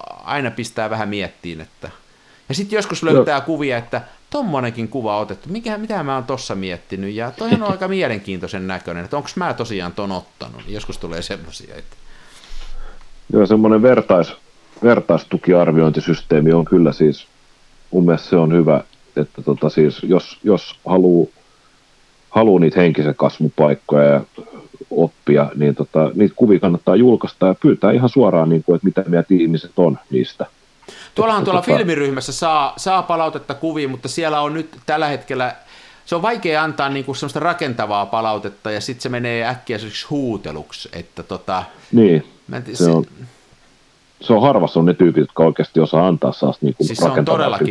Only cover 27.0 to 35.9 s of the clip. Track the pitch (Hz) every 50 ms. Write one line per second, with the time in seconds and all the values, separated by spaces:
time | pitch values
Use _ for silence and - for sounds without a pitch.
27 | 123 127 113 - - - - - 92 95 95 - - 143 - - - 101 131 123
28 | 127 120 - 135 117 95 87 82 80 80 82 80 - - 85 82 - 92 - 90
29 | 95 85 87 85 - - 95 87 82 80 82 78 - - - 95 87 78 69 -
30 | - - - - - - - - - - _ _ _ _ _ _ _ - - -
31 | - - - - 226 220 214 202 - 196 180 180 180 247 - - 208 170 160 147
32 | 143 139 135 131 - 139 127 - 175 165 156 151 139 - - - - 190 190 180
33 | 175 - 170 165 160 156 - - - - 135 - 165 165 151 156 143 131 127 123
34 | - 123 - 170 160 156 151 147 147 147 151 160 156 160 - - - - 151 156
35 | 156 147 143 123 - - 135 123 127 123 - - - - - - - -